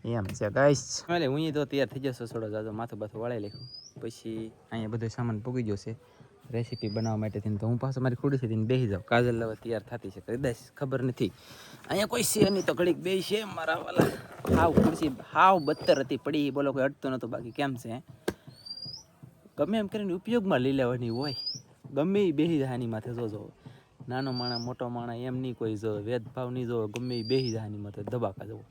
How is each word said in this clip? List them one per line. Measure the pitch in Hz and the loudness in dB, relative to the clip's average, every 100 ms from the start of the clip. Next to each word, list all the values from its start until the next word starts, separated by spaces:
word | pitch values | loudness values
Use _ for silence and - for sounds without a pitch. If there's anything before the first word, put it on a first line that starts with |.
એમ | 120 117 95 - | -2 -2 -2 -2
છે | 104 120 | 0 6
ગાઈસ. | 143 135 - - - | 6 6 0 -8 -2
ફેમિલી, | 175 139 | 0 2
હું | 143 160 | 0 0
ઈ | 147 | -2
તો | 139 | 0
તૈયાર | 139 127 131 | 0 0 -2
થઈ | 135 | -4
જશો, | 123 117 | -4 -6
થોડો | 117 107 | -6 -4
જાજો | 107 110 107 | -4 -4 -6
માથું | 117 107 | -6 -8
બાથું | 104 113 | -8 -6
વળાઈ | 117 120 104 | -4 -4 -6
લેખું. | 104 123 - - - | -12 -16 -16 -18 -12
પછી | 113 - 113 110 113 - - | -10 -10 -10 -8 -10 -14 -10
અહીંયા | 117 110 | -6 -4
બધો | 113 113 - | -4 -4 -4
સામાન | 120 107 | -2 -2
પૂગી | 123 127 110 | -2 -2 -2
ગયો | 101 | -4
છે | - 113 - - - - - | -6 -12 -14 -20 -20 -20 -6
રેસીપી | 117 117 - 107 | -4 -4 -4 -2
બનાવવા | 107 113 107 | 0 0 0
માટે | 107 104 | -2 -2
થઈને. | 107 104 | -2 0
તો | 113 | 0
હું | 120 | 0
પાછો | 135 131 | 0 0
મારી | 131 123 | 0 2
ખુરશી | 143 135 120 | 0 0 0
થઈને | 110 110 | 0 2
બેસી | 127 117 | 2 2
જાઉં. | 95 - | -2 2
કાજલ | 120 123 113 | 4 4 2
હવે | 113 110 | -2 -4
તૈયાર | 113 110 110 | -4 -4 -4
થતી | 120 101 | -10 -10
છે, | 95 98 | -12 -6
કદાચ | 120 135 113 - - | -2 -2 -4 -12 -8
ખબર | 139 127 131 | -4 0 -2
નથી. | 120 101 - - - - - - | 0 -2 -2 -20 -20 -18 -18 -4
અહીંયા | 180 208 | -2 0
કોઈ | 240 214 | 0 0
છે | 214 196 | 4 4
નહીં | 196 170 | 4 2
તો | 147 | 4
ઘડીક | 180 143 170 | 4 4 0
બે | 190 - | 0 0
છે | 208 208 | -2 -2
મારા | 175 160 165 | -4 -2 -2
વાલા. | 160 175 - - - - - 160 | 2 4 4 2 -12 -8 2 6
હાવ | 165 - | 8 8
ખુરશી | 330 - - - - | 6 4 0 -2 -2
હાવ | 156 185 190 147 | 8 8 8 4
બદતર | - - 143 | 2 4 4
હતી | 131 143 147 | 4 -2 0
પડી, | 151 143 135 | 0 2 2
બોલો | 143 | 2
કોઈ | 131 135 | 2 0
અડતો | 143 135 | 0 -4
નતો. | 131 117 | -4 -4
બાકી | 120 117 110 | -6 -6 -4
કેમ | 139 123 | -2 -2
છે? | 117 123 - - - - - - - - - - - _ - _ - - | -6 -10 -12 -8 -8 -8 -18 -20 -16 -12 -12 -14 -18 _ -20 _ -14 -2
ગમે | 151 220 | 0 0
એમ | 202 | 0
કરીને | 214 202 180 | -2 -2 -4
ઉપયોગમાં | 220 240 196 139 127 | 0 0 4 2 4
લઈ | 135 | 2
લેવાની | 120 123 120 117 | 2 0 -2 -2
હોય, | 147 131 - - - - - 127 | -4 -4 -6 -8 -14 -20 -6 0
ગમે | 165 202 190 | 2 2 2
ઈ | 147 | 2
બેસી | 165 156 | 2 2
જાય | 135 | 0
આની | 123 117 | -2 -2
માથે. | 110 120 117 | -4 -4 -4
જો, | 113 | -4
જો, | 104 104 - - - _ _ 131 | -6 -12 -16 -20 -20 _ _ -6
નાનો | 127 135 123 | -4 -2 -2
માણા, | 123 120 120 | -2 -4 -4
મોટો | 127 123 120 | -4 -4 -4
માણા | 120 117 127 | -6 -6 -4
એમ | 127 | -4
નહીં | 131 113 | -4 -2
કોઈ | 113 104 | -2 -2
જો, | 110 104 104 | -2 -2 -2
ભેદભાવ | 123 110 - 123 | -4 -4 -8 -6
નહીં | 127 120 | -4 -2
જો, | 120 107 | -2 -2
ગમે | 117 123 120 | -4 -4 -4
ઈ | 110 | 2
બેસી | 131 127 | 2 2
જાય | 110 107 | -2 -4
આની | 104 101 | -8 -10
માથે, | 101 104 | -8 -6
ધબાકા | 123 107 95 104 | -2 -2 -4 -12
જવો. | 107 - | -12 -14